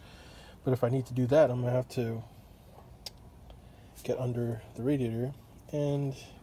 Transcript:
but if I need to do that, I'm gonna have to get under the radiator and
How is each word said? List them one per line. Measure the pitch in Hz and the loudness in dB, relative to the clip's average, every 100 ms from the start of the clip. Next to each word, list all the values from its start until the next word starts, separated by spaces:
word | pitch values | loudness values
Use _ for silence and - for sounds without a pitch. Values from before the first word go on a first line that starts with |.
| - - - - - - | -14 -20 -20 -20 -20 -4
but | 131 | 0
if | 127 | 2
I | - | 4
need | 135 123 | 2 0
to | |
do | 123 120 | 0 6
that, | 156 135 | 8 8
I'm | 123 | 6
gonna | 123 | 2
have | 127 127 | 2 0
to | 131 117 113 - - - - - - - - - - - - - - - - - - | -2 -2 -2 -8 -16 -20 -20 -20 -20 -20 -16 -16 -16 -20 -20 -20 -20 -20 -20 -20 -8
get | - 123 | -4 -2
under | 123 120 117 113 - | 0 0 -2 -4 -8
the | - | -4
radiator | 123 143 117 113 127 - - - - | 0 2 2 0 -4 -6 -16 -20 -6
and | 147 147 143 139 135 - - | 0 0 0 -2 -4 -12 -18